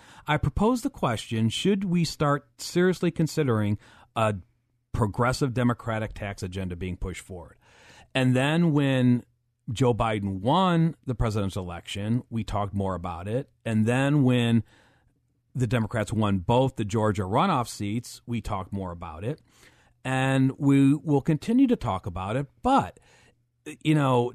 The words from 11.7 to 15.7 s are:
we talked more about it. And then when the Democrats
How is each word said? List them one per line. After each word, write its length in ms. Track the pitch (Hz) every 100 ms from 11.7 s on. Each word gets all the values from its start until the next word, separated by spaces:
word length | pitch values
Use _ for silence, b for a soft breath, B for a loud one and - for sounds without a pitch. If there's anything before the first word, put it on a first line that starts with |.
| 85 - 101 104 123 -
we 140 | 113
talked 300 | 107 104 101
more 220 | 101 95 90
about 320 | 90 85 92
it. 220 | 120 143 _ -
And 200 | 110 107
then 380 | 123 139 147
when 400 | 127 123 117 117 - b b b b _ _ _ _ -
the 120 |
Democrats 440 | 120